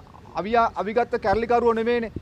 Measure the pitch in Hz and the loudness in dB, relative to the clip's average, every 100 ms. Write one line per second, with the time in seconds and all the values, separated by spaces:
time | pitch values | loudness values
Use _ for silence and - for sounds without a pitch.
0 | - - - - 185 233 226 - 190 226 | -6 -20 -14 -8 0 2 2 0 -2 0
1 | 240 240 214 202 233 240 233 226 226 240 | 0 -2 0 0 2 2 2 0 0 -2
2 | 226 - | -4 -10